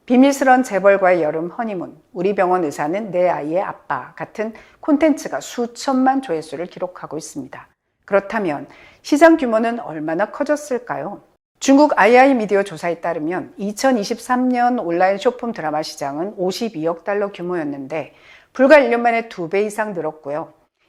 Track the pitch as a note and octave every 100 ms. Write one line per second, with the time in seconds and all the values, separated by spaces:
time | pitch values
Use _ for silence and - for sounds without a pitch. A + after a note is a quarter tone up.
0 | - A#3+ C#4 C#4 C4 B3+ B3+ G3 G3 G3
1 | F#3 F3+ D3+ D#3+ F3 - A3+ F#3 C3+ -
2 | _ G3+ F#3 G3 F3+ F3+ D#3 C#3+ D3+ F#3+
3 | A3 F3+ F3+ D3+ D3 E3+ G3+ D3 - C3+
4 | C#3 - D#3+ - A3 A3 - _ - D4
5 | D#4+ D4 - C3+ - - A#3 A#3+ - C4
6 | C4 C4+ - D#3+ D3+ C#3+ - - F3+ -
7 | D#3 D3+ - D3 - - - _ _ _
8 | - G3 G3 A3+ F#3 C#3+ C#3 - - _
9 | - C#4+ E4 D#4+ B3 A3 A#3 A#3 - D#3+
10 | D#3 E3 G#3 - C#4+ D4 D4 A#3+ - C#3
11 | D#3+ G3+ _ _ _ _ - C#4 D4 -
12 | G3 B3 C4+ B3+ G#3 G3 G3+ D#3 F3 E3
13 | - E3 D3+ F3+ - - G3+ G#3+ C4+ B3
14 | G3+ A3+ - B3 B3+ B3 A#3+ B3 E3+ E3+
15 | F#3 G3 B3 A#3+ A#3+ G3 D#3 D3+ D#3+ -
16 | C#3 D3 F#3+ G#3+ F#3 F#3 A#3 D#3+ D#3+ E3+
17 | - G3+ G3+ G3+ F3 F3 D3 C#3 C3+ D#3
18 | C3+ _ _ - _ - C4 D4 B3 A#3
19 | A#3+ A3+ A3+ - E3 G3 G#3+ G#3 G#3+ F3
20 | D#3 D#3 C#3 D3 D#3+ _ _ _